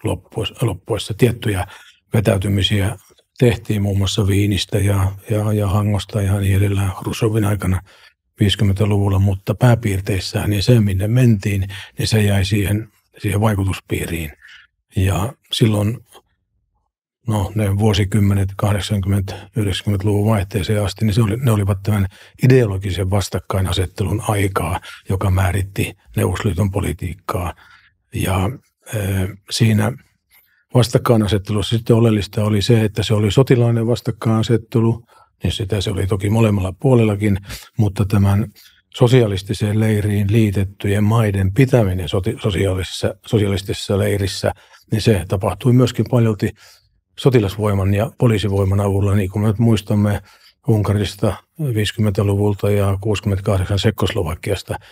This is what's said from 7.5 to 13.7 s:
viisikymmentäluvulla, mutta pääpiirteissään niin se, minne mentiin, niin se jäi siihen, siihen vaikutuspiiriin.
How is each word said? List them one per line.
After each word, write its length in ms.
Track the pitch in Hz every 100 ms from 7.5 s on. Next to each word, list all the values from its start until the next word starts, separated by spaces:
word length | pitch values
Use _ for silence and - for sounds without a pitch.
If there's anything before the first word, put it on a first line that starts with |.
| 101 92 95 - _ - _ _ -
viisikymmentäluvulla, 800 | 104 - 101 92 104 101 101 95
mutta 360 | 98 95 - 101
pääpiirteissään 960 | 127 120 107 98 101 95 - 107 107
niin 140 | 104
se, 160 | 95 123
minne 280 | 101 95 107
mentiin, 600 | 120 123 104 104 101 98 - - -
niin 100 | -
se 140 | 107
jäi 240 | 101 101 92
siihen, 440 | 107 95 104 117 _ _ -
siihen 240 | 104 98
vaikutuspiiriin. 920 | 110 101 95